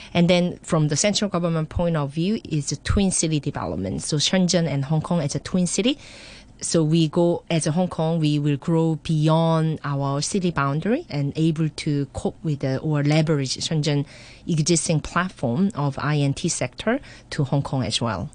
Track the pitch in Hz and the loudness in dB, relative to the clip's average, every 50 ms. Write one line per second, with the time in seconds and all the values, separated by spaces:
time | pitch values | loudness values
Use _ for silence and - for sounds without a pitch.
0 | - - - 175 175 170 180 175 175 175 - - - - 175 156 151 143 151 - | -12 -4 2 2 4 4 4 4 2 0 -2 -6 -4 0 2 2 2 2 2 2
1 | - 208 196 - 214 190 - 170 175 170 165 160 156 - - - 175 170 165 151 | 2 2 2 0 0 0 -2 0 0 0 0 -2 -2 -2 -2 -2 0 0 0 0
2 | 143 139 143 160 170 196 226 - - - 160 147 139 - 151 - - - - 208 | -2 -2 -2 -2 -2 0 -2 -2 -4 -4 -4 -4 -2 -4 -6 -6 -2 0 2 2
3 | 196 185 - - - 160 156 147 - 143 - 127 104 85 87 92 95 92 120 127 | 4 2 2 0 0 0 0 0 -2 -2 -6 -4 -4 -4 -4 -4 -4 -4 -4 -4
4 | - - 160 143 - - - 190 180 170 185 170 165 160 139 139 135 143 156 156 | -4 -2 -2 0 0 2 2 2 2 4 2 2 2 2 0 -2 0 0 0 0
5 | - - 175 175 143 143 - 139 - - - 180 180 165 - - 196 254 302 - | 0 0 -2 0 -2 -2 -4 -6 -6 -2 0 0 0 0 0 0 0 0 0 -2
6 | - - - - - - - - - - - - - - - 170 156 151 160 170 | -6 -20 -20 -20 -20 -20 -20 -20 -20 -20 -16 -10 -6 0 2 2 4 4 4 4
7 | 160 151 - 180 170 175 170 - - - 170 160 - 160 147 180 185 170 - - | 4 2 2 2 2 2 2 0 -2 -2 -2 0 0 0 0 0 0 -2 -2 -2
8 | 160 160 170 165 156 147 147 147 143 147 143 135 - 175 165 160 165 165 160 147 | -2 0 0 2 2 2 2 2 2 0 0 0 0 0 2 2 2 2 0 -2
9 | - - 160 151 151 160 156 165 165 165 160 160 160 160 156 - - 143 143 139 | -2 -2 0 2 4 4 4 4 4 4 2 2 2 0 -2 -2 -4 -4 -4 -2
10 | 139 139 139 143 147 - - 202 175 175 165 143 139 139 139 156 - 202 240 330 | -2 -2 -2 -2 -2 -2 -2 -2 0 0 0 0 0 0 0 -2 0 0 -2 -2
11 | 349 - - 147 139 143 - 156 160 165 151 160 160 151 - - - 156 147 143 | -4 -4 -4 -4 -2 -2 0 0 2 2 2 0 -2 -2 -4 -4 -4 -2 0 0
12 | 139 - - - - 185 - - - 160 143 135 - 131 131 127 - 156 151 147 | -2 -4 -6 -6 -4 -6 -6 -4 -4 -4 -4 -2 -2 -2 -2 -2 -2 0 0 2
13 | 143 147 151 160 156 156 156 143 135 127 - - - - 170 151 147 156 143 143 | 2 4 4 4 4 4 2 0 0 -2 -4 -4 -4 -2 -2 0 0 2 0 0
14 | 139 - - - - - - - - - 175 151 147 - 175 160 - - 165 143 | -2 -4 -8 -20 -20 -20 -20 -12 -4 -2 0 0 2 2 2 2 2 2 0 0
15 | - - - 175 180 190 - - - 117 120 165 196 196 - - 143 139 135 - | 0 -2 -2 -2 -2 -2 -4 -4 -4 -2 0 2 0 0 0 0 -2 -2 -2 -2
16 | - 143 151 147 143 139 131 - - 165 - - 139 - - - - 220 247 302 | -2 0 0 2 2 0 0 0 -2 -4 -2 -2 -4 -6 -6 -6 -2 -2 -2 -2
17 | - - - - - - - - 147 - 147 143 139 - 139 131 117 98 - - | -4 -10 -20 -20 -18 -10 -4 -2 -2 0 0 -2 -2 -2 -2 -2 -2 -2 -2 -2
18 | 120 113 101 87 - - | -2 -2 -2 -4 -6 -8